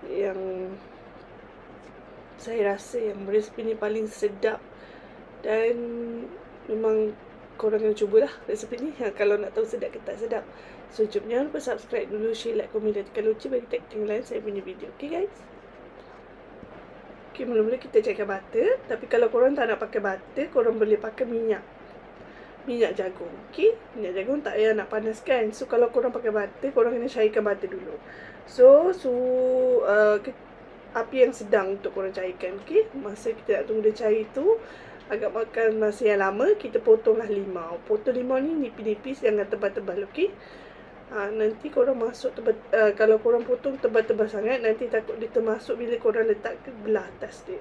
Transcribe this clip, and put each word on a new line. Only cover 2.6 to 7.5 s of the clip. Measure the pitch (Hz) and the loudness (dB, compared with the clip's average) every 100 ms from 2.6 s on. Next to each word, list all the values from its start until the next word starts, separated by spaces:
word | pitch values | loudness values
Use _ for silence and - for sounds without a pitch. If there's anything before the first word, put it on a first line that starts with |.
| 202 202 | 0 0
rasa | - 247 220 | -4 -6 -4
yang | 196 196 | -6 0
resipi | 214 208 - 226 | 0 0 -6 -6
ni | |
paling | 220 208 214 214 | -2 -2 -2 -4
sedap. | - 208 196 226 220 - - - - - - - - | -2 -4 0 -2 -2 -10 -20 -20 -20 -20 -20 -20 -10
Dan | - 220 226 240 240 233 233 233 254 370 - - - | -2 2 2 0 -4 -6 -8 -8 -12 -14 -18 -20 -6
memang | 220 220 220 214 214 - - - | -2 2 2 0 -4 -16 -20 -20